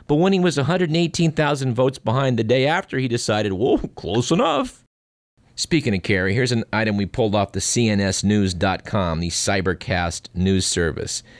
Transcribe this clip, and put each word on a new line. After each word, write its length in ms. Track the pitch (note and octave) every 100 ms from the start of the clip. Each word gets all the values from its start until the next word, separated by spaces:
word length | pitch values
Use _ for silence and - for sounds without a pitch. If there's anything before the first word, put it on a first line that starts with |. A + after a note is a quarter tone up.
| -
but 80 | D3
when 180 | F#3
he 60 | F#3+
was 180 | F3+ C#3+
a 80 | C#3
hundred 240 | F3 F3
and 80 | D#3+
eighteen 340 | E3+ - E3
thousand 420 | D3+ D3+ D3 C3+
votes 260 | A#2 C3 C3
behind 380 | A2+ B2+ C3+ A#2
the 60 |
day 240 | A2 C3 C3+
after, 320 | E3+ - C3+
he 80 | B2+
decided, 460 | A#2 - G#2+ G#2+
"Whoa, 240 | F#2+ - D4
close 520 | - - - A2 B2
enough." 520 | E3 D4 C#3+ B3+ - _ _ _ _ _ _ _ -
Speaking 380 | - E3 A#2
of 80 | G2
Kerry, 320 | - F#2+ F#2+
here's 180 | G#2 B2+
an 120 | A#2+ -
item 240 | G#2+ A2 G2+
we 80 | G2
pulled 300 | - A2+ G2+
off 160 | G2
the 100 | G2
C 260 | - - A#2
N 140 | G2+
S 220 | G2 F#2
news 320 | G2 G#2+ G2 F2
dot 300 | G2 F2+ -
com, 340 | G#2+ F2+ D#2+
the 100 | E2+
Cybercast 1000 | - - G2 F#2 E2+ - F2+ E2+ - -
news 320 | F2 F#2 F#2+ F#2
service. 560 | - E2 - - - - -